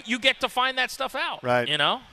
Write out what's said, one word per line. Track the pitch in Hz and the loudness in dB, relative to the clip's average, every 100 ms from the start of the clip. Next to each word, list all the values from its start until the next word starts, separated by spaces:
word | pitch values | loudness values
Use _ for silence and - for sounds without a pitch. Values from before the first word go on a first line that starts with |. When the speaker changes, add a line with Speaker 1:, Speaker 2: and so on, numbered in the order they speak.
| - | 0
Speaker 1:
you | 240 | 0
get | 262 254 | 2 0
to | 247 | -2
find | - 254 262 | 0 0 0
that | 247 | -4
stuff | - 262 269 | -4 -6 -4
out, | 330 - | -6 -4
Speaker 2:
Right. | 127 123 120 | 2 2 2
Speaker 1:
you | 151 | 2
know? | 147 233 247 | 2 0 -6